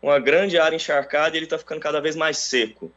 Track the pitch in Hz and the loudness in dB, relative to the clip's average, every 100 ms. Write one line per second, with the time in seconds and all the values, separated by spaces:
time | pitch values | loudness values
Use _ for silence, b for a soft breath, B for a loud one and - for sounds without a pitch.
0 | - 143 127 160 196 170 160 160 - 147 | 4 2 4 2 4 2 2 0 0 -2
1 | 135 147 156 160 160 160 - 156 151 151 | 0 -2 0 -2 -4 -8 -6 -8 -4 -2
2 | 151 156 160 147 - 127 110 - 82 | -2 -2 -2 -2 -2 0 -2 -6 -18